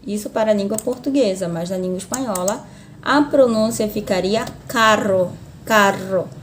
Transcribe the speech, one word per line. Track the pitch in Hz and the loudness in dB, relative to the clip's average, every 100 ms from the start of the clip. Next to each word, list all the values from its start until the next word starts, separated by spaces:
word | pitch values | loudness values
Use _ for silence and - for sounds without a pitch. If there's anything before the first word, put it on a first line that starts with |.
| - | -6
isso | 208 247 | -8 -6
para | 226 220 | -2 0
a | |
língua | 208 202 214 | 0 0 -4
portuguesa, | - 254 294 277 226 185 175 | -4 -6 -2 2 2 0 -4
mas | 165 175 | -4 -4
na | 185 | -4
língua | 185 185 | -4 -6
espanhola | 190 254 262 185 180 240 - - - - | -6 -6 -4 -2 -2 -4 -8 -20 -20 -12
a | - 277 | 0 2
pronúncia | 285 285 254 220 220 226 214 | 4 4 4 4 0 0 -4
ficaria | 214 208 185 185 220 247 - - | -4 -2 -2 0 -2 -4 -12 -6
carro, | 247 220 208 220 190 180 - - - | 2 4 4 4 2 0 -4 -18 -18
carro. | - 220 202 190 190 190 - - | 2 4 4 2 -2 -2 -4 -10